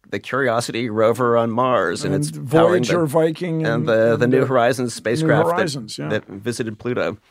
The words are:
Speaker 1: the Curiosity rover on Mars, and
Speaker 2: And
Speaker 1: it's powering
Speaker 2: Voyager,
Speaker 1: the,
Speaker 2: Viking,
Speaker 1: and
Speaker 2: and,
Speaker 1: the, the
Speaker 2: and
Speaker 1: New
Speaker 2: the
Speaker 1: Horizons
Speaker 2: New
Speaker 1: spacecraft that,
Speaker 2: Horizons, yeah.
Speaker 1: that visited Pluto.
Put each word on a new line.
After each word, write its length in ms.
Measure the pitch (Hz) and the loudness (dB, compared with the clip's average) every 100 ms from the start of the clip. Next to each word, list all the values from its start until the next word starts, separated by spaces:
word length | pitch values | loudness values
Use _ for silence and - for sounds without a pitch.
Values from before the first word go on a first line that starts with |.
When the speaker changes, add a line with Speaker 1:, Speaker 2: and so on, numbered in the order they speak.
| - | -10
Speaker 1:
the 100 | 107 | -10
Curiosity 680 | - 127 131 113 - 113 120 | -4 -2 0 0 -2 -4 -2
rover 480 | 107 110 117 120 117 | 2 2 4 2 2
on 140 | 117 | 2
Mars, 520 | 113 127 120 87 - | 0 2 2 0 -2
and 100 | 92 | -2
Speaker 2:
And 100 | - | -2
Speaker 1:
it's 80 | 147 | -4
powering 520 | 151 139 160 165 185 | -8 0 4 4 2
Speaker 2:
Voyager, 160 | - 175 | 0 0
Speaker 1:
the, 40 | 156 | 0
Speaker 2:
Viking, 600 | 165 160 160 180 160 156 | 2 0 -2 -4 -2 0
Speaker 1:
and 20 | |
Speaker 2:
and, 200 | 117 117 | 0 2
Speaker 1:
the, 260 | 113 113 117 | 2 4 2
the 60 | 123 | 2
Speaker 2:
and 60 | |
Speaker 1:
New 100 | 131 | 2
Speaker 2:
the 40 | 131 | 2
Speaker 1:
Horizons 400 | 131 117 131 123 | 4 2 2 -4
Speaker 2:
New 20 | - | -4
Speaker 1:
spacecraft 500 | 110 123 160 151 165 | -4 0 2 2 2
that, 60 | 175 | 0
Speaker 2:
Horizons, 420 | 165 139 107 - | -2 -6 -10 -10
yeah. 120 | 143 | -6
Speaker 1:
that 160 | 107 - | -6 -6
visited 500 | 98 110 113 113 107 | -10 -8 -6 -6 -6
Pluto. 380 | 123 123 82 - _ | -6 -4 -4 -6 _